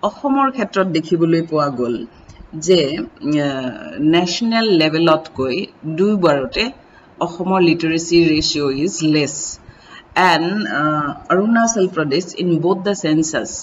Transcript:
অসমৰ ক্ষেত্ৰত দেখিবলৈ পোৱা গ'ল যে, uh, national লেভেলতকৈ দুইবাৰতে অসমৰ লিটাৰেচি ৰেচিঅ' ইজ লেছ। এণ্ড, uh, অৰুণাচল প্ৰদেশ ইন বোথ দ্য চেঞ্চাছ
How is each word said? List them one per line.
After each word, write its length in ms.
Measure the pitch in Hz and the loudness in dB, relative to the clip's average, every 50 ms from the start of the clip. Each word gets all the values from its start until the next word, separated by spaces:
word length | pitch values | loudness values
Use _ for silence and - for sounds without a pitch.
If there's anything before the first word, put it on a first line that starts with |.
| - 208 | -4 -6
অসমৰ 400 | 208 - - 285 262 277 269 269 269 | -6 -4 -2 0 2 2 2 0 0
ক্ষেত্ৰত 320 | 269 214 196 - 202 185 190 160 160 | -2 -6 -4 -2 -2 -2 0 0 -4
দেখিবলৈ 440 | 156 - 185 165 165 165 165 165 160 165 | -2 0 0 2 2 2 2 0 0 0
পোৱা 160 | 151 156 147 143 135 120 | 0 0 0 0 -2 -4
গ'ল 160 | 123 117 120 110 113 - - - - - - - - - - 156 151 165 | -4 -2 -2 -4 -6 -10 -14 -20 -20 -20 -20 -20 -20 -14 -14 -10 2 4
যে, 120 | 185 175 151 135 147 - - - - - - 139 151 151 143 | 4 4 4 2 -2 -4 -8 -8 -10 -8 -4 -2 0 0 0
uh, 280 | 143 135 135 131 127 110 - 80 78 80 95 147 156 165 | 0 -2 -4 -6 -6 -8 -10 -14 -14 -8 -2 0 2 4
national 520 | 175 180 170 - - 240 226 226 226 226 220 196 165 | 2 2 0 -2 -2 -2 0 0 0 2 2 4 4
লেভেলতকৈ 760 | 156 156 151 160 170 165 156 156 165 - - - 131 131 120 - 208 - - - - 151 160 160 | 4 2 2 2 4 4 4 2 0 -6 -6 -4 -4 -2 -2 -4 -6 -8 -12 -12 -8 -8 -2 0
দুইবাৰতে 640 | 190 208 214 202 175 165 143 143 131 123 - 170 214 247 269 - - - - - - - - - 170 | 2 2 2 2 2 2 2 2 -2 -4 -4 -4 -4 -4 -6 -12 -20 -20 -20 -20 -20 -20 -8 -6 -6
অসমৰ 360 | 170 170 - 180 185 190 190 180 170 | -6 -4 -6 -2 0 2 4 4 4
লিটাৰেচি 480 | 156 - - 160 160 165 165 - 170 170 170 160 | 2 2 0 -2 -2 -2 -2 2 2 4 4 4
ৰেচিঅ' 400 | 156 151 156 - - 151 143 139 135 135 147 | 2 2 0 0 -2 -2 -2 -2 -2 -2 -2
ইজ 80 | 190 196 - 156 156 151 | -4 -4 -2 0 2 2
লেছ। 220 | 156 143 139 147 - - - - - - - - - - - - - - _ - - 180 180 | 2 0 0 -4 -8 -10 -10 -12 -14 -18 -20 -20 -20 -20 -20 -20 -20 -20 _ 0 2 4 4
এণ্ড, 180 | 170 156 165 170 190 214 208 - 101 135 | 4 2 2 0 -2 -2 -4 -2 -2 -2
uh, 280 | 151 151 151 151 147 143 139 - - - 160 | 0 0 0 0 -2 -4 -6 -8 -4 0 0
অৰুণাচল 520 | 185 202 220 233 233 226 226 220 214 185 185 185 | 2 2 2 2 2 2 2 2 2 0 0 0
প্ৰদেশ 300 | 160 156 147 135 156 185 180 - - 185 | -2 -2 0 0 -2 -2 -4 -6 -4 0
ইন 60 | 180 170 156 156 | 0 0 2 2
বোথ 140 | 175 196 190 185 202 | 0 0 0 0 -4
দ্য 60 | 202 196 - | -4 -2 0
চেঞ্চাছ 460 | 160 151 156 160 - - 131 107 95 - - | 0 2 2 0 0 -2 -4 -4 -6 -10 -14